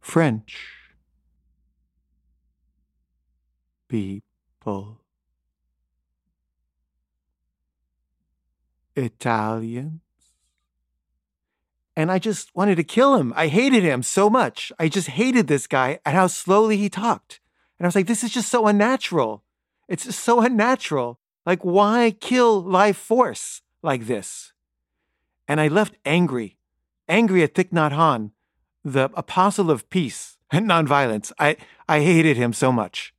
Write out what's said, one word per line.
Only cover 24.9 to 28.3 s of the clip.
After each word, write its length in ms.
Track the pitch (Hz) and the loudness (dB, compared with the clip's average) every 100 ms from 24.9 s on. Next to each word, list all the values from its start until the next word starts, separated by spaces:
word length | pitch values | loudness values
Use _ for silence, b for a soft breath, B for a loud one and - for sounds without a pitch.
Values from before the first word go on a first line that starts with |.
| _ _ _ _ _ - | _ _ _ _ _ -6
And 140 | 147 | 0
I 80 | 156 | 2
left 260 | 165 214 _ | 2 0 _
angry, 540 | - 160 175 127 104 _ _ _ _ _ - | -2 2 2 -2 -8 _ _ _ _ _ -2
angry 340 | 180 226 190 | 0 2 4
at 120 | 151 | 2
Thich 160 | - 185 | 0 -2
Nhat 220 | 170 151 | 0 0
Hanh, 380 | 143 165 123 107 | 2 0 0 -6